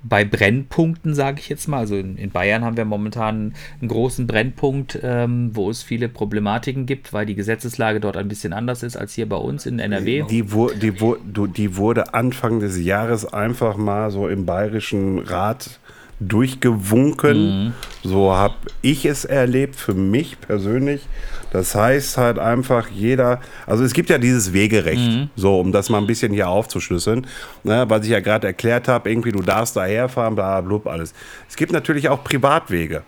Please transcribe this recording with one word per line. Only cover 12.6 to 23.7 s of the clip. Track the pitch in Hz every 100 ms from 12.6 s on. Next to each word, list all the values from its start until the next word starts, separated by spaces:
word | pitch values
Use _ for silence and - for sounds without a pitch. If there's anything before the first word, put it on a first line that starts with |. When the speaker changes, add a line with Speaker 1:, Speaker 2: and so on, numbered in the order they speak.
Speaker 2:
des | 104 92
Jahres | 85 101 113 113 104
einfach | 104 107 120 117 101
mal | 104 101 107
so | 98 98
im | 95 90
Bayerischen | 90 104 110 - 104 98 92
Rat | - 90 101 127 - - - - - -
durchgewunken. | 95 104 131 131 123 110 98 110 143 156 147 147 101 95 107
Speaker 1:
Mhm. | 117 - -
Speaker 2:
So | 92 95 98
hab | 92 101 - - -
ich | 131 139
es | 147 143
erlebt, | - 139 127 127 135
für | - -
mich | 95 95 110 165 -
persönlich. | - 107 98 123 139 143 - - - - -
Das | 92 92
heißt | 104 110 139 131 -
halt | 120 104
einfach | 101 120 131 123 113
jeder, | 98 107 131 123 123 - -
also | -